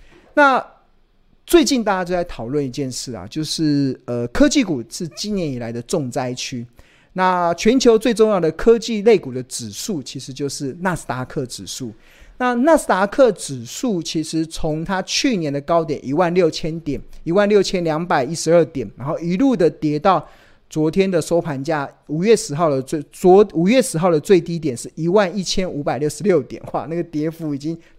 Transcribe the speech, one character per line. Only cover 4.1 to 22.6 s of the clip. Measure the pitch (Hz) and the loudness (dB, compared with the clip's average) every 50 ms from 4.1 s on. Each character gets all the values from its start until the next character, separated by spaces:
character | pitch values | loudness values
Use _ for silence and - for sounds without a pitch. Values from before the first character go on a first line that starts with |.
| 120 120 120 120 | -4 -4 -4 -4
科 | - - 277 294 | 2 4 4 4
技 | - 294 247 | 4 2 0
股 | 185 160 123 113 - | 0 -2 -6 -6 -10
是 | - - 180 156 | -10 -10 -10 -10
今 | - - - 208 214 | -8 -10 -8 -4 -4
年 | 196 175 151 | -4 -4 -4
以 | 131 120 | -4 -6
来 | 117 113 | -8 -8
的 | 117 120 | -8 -10
重 | 120 - 190 175 143 123 | -6 -4 -2 -2 -2 -2
灾 | 113 147 127 127 127 | -4 -4 -4 -4 -6
区。 | 123 - - - 120 117 - _ - - _ _ _ _ _ _ | -6 -8 -8 -8 -10 -10 -12 _ -20 -20 _ _ _ _ _ _
那 | 185 185 185 180 180 175 170 175 | 0 0 2 2 2 0 0 0
全 | 170 - 220 254 269 | 2 2 4 4 6
球 | - 247 226 | 6 6 6
最 | 220 - 254 | 6 4 2
重 | 226 190 220 220 | 2 4 4 4
要 | 208 185 | 4 2
的 | 165 156 | 0 0
科 | 156 - - 233 233 | -2 2 4 4 4
技 | 233 226 - 226 208 | 4 2 -2 -4 2
类 | 190 226 226 | 4 4 4
股 | 175 - 135 | 4 2 -2
的 | 120 127 127 | -8 -8 -8
指 | - - - 120 107 | -8 -10 -10 -10 -10
数 | 98 - - - 202 151 | -10 -10 -8 -6 -6 -6
其 | 120 - - 139 | -8 -10 -12 -12
实 | - - | -12 -12
就 | 131 - 143 139 | -8 -6 -6 -6
是 | - - 147 135 - 170 | -4 -6 -6 -8 -6 -4
纳 | 175 196 170 | -4 -4 -4
斯 | 139 - | -4 -6
达 | - 120 127 127 | -6 -6 -6 -8
克 | - - 160 135 | -6 -6 -8 -8
指 | 127 - - 98 | -6 -10 -12 -12
数。 | - - - 135 113 98 - _ _ _ _ - - - - | -12 -10 -10 -10 -12 -12 -14 _ _ _ _ -20 -20 -8 -4
那 | 254 247 247 | -2 -2 0
纳 | 240 247 320 320 | 2 4 4 4
斯 | 285 - - | 4 4 0
达 | 214 185 196 | 0 0 0
克 | 196 - - 269 233 | 0 4 4 4 4
指 | 185 - - - 139 127 113 | 4 0 -6 -10 -10 -10 -10
数 | 113 - - - 254 208 175 | -12 -10 -6 -4 -2 -2 -4
其 | 156 - - 165 | -4 -4 -6 -6
实 | 156 - - 160 160 | -6 -4 -4 -4 -4
从 | 156 - - - 160 151 156 165 | -4 -4 -4 -4 -2 -2 -4 -4
它 | 165 196 185 | -4 -4 -4
去 | 190 - - - - 285 247 | -4 -4 -4 -2 0 0 0
年 | 185 160 147 | 0 -2 -2
的 | 139 143 | -4 -4
高 | 139 - 170 170 165 | -2 0 0 0 0
点 | 147 143 - - | 0 -4 -6 -4
一 | 123 | -2
万 | 139 160 185 165 175 | 0 0 0 2 4
六 | 185 180 160 | 4 2 2
千 | 156 - - 160 160 170 | 2 -2 -6 -6 -6 -6
点， | 160 - 135 107 - - - - | -6 -6 -6 -6 -8 -12 -18 -10
一 | - 160 | -6 0
万 | 170 202 208 202 | 2 2 4 4
六 | 214 202 | 4 4
千 | 185 - - 185 175 | 4 2 0 -2 0
两 | 165 151 - 175 | 0 -2 -2 -2
百 | 175 180 156 - | 0 0 0 0
一 | 139 165 | -2 -4
十 | 156 - 160 | -4 2 4
二 | 165 175 160 | 4 4 4
点， | - - 139 113 98 - | 2 -2 -6 -8 -8 -10
然 | - 139 | -8 -6
后 | 143 165 - | -6 -6 -4
一 | 165 170 180 | -2 -2 0
路 | 190 269 277 247 | 2 2 2 4
的 | 175 180 160 | 4 2 2
跌 | 170 - - 151 147 | 2 0 -2 -2 -2
到 | 151 151 202 185 156 - - - - _ _ - _ _ _ | 0 2 2 2 2 0 -6 -14 -20 _ _ -20 _ _ _
昨 | - 156 151 160 | -4 -2 -2 0
天 | 156 196 190 196 | 2 2 2 2
的 | 185 165 | 0 0
收 | 151 - 170 170 | 0 0 0 0
盘 | - 165 143 131 | 0 -2 -6 -6
价， | 139 156 160 151 139 - - _ _ - | -4 -4 -4 -4 -4 -6 -10 _ _ -6
五 | 147 160 175 | -4 0 4
月 | 220 226 | 4 4
十 | 202 - - | 4 2 -2
号 | 165 147 | -2 0